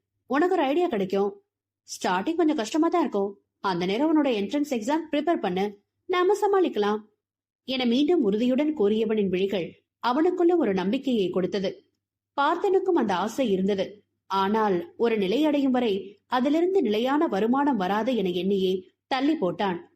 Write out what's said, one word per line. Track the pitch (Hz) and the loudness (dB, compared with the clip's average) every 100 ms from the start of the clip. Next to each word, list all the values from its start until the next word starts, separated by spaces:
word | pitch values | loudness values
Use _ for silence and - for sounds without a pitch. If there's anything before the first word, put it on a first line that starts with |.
| _ _ _ | _ _ _
உனக்கு | 269 359 | 0 0
ஒரு | 359 | 2
ஐடியா | 269 294 349 | 0 0 0
கிடைக்கும். | 214 190 196 285 - _ _ _ _ | -2 -2 0 -2 -4 _ _ _ _
ஸ்டார்டிங் | _ - 220 185 220 | _ -6 -2 -2 -2
கொஞ்சம் | 330 320 277 | 0 0 0
கஷ்டமா | 214 320 330 | -2 0 2
தான் | 349 | 2
இருக்கும், | 277 202 196 - _ _ | 0 0 -2 -6 _ _
அந்த | 202 175 180 | -4 -2 -2
நேரம் | 220 311 | 0 2
உன்னோட | 311 277 | 2 2
என்ட்ரன்ஸ் | 220 202 294 294 | 0 -2 -2 -2
எக்ஸாம் | 240 214 311 330 | -2 -2 -2 -2
ப்ரிப்பேர் | 294 302 339 | -2 0 -2
பண்ணு, | 202 180 403 - _ _ - | 0 -2 -2 -6 _ _ -4
நாம | 359 359 | 0 2
சமாளிக்கலாம்" | 403 403 392 320 - 202 214 - _ _ _ _ _ | 2 2 2 2 2 0 0 -6 _ _ _ _ _
என | - 254 | -8 -2
மீண்டும் | 247 240 294 349 | 0 2 2 2
உறுதியுடன் | 214 208 247 254 302 302 | 2 0 0 2 0 0
கூறியவனின் | 208 220 214 214 196 | 0 2 0 0 0
விழிகள் | 180 196 202 165 - _ _ 233 | 0 -2 -2 -6 -10 _ _ -2
அவனுக்குள்ள | 254 349 359 349 349 | 0 0 2 2 2
ஒரு | 240 | 2
நம்பிக்கையை | 190 180 269 269 233 180 | 0 0 -2 0 0 0
கொடுத்தது. | 185 175 208 185 - _ _ _ _ _ - | -2 -2 -2 -4 -6 _ _ _ _ _ -2
பார்த்தனுக்கும் | 285 339 392 381 381 339 | 0 0 0 0 2 0
அந்த | 220 | 0
ஆசை | 180 208 220 254 | 0 -2 -2 0
இருந்தது. | 190 190 196 180 - _ _ _ | 0 0 0 -4 -8 _ _ _
ஆனால் | 190 190 214 214 175 170 - | -2 0 2 2 0 -4 -2
ஒரு | 233 220 | 0 0
நிலை | 185 233 | 0 2
அடையும் | 311 294 269 | 2 2 2
வரை | 247 240 196 - - _ | 0 0 -2 -6 -16 _
அதிலிருந்து | 254 262 311 349 392 | -2 2 2 2 2
நிலையான | 240 214 254 285 320 | 2 0 0 0 0
வருமானம் | 202 220 269 285 240 | 0 0 2 0 0
வராது | 180 202 226 233 | 0 0 0 0
என | 190 | 0
எண்ணியே | 180 185 202 185 190 - _ _ | -2 0 0 0 -2 -6 _ _
தள்ளி | 262 277 320 | -2 0 0
போட்டான். | 185 - 202 175 - | -2 -2 -4 -4 -10